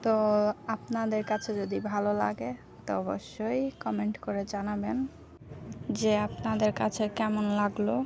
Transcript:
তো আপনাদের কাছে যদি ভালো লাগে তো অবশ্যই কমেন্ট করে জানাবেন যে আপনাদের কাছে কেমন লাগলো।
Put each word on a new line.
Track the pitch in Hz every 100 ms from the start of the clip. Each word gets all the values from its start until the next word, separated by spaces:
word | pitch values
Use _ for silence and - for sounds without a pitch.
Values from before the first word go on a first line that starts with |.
তো | 226 220 214 208 208 208 - 220
আপনাদের | - 226 220 214 214
কাছে | 214 214 208
যদি | 196 202 208
ভালো | 208 202 208
লাগে | 208 214 233 247 - - -
তো | 190
অবশ্যই | 190 196 - - 220 254 269 -
কমেন্ট | 220 208 208 208 -
করে | 202 196
জানাবেন | 202 202 208 202 240 269 - - - - - - - - 214
যে | 220 208 208
আপনাদের | - 226 220 214 208
কাছে | 214 - 214 208
কেমন | 220 214 208 208
লাগলো। | 208 202 208 240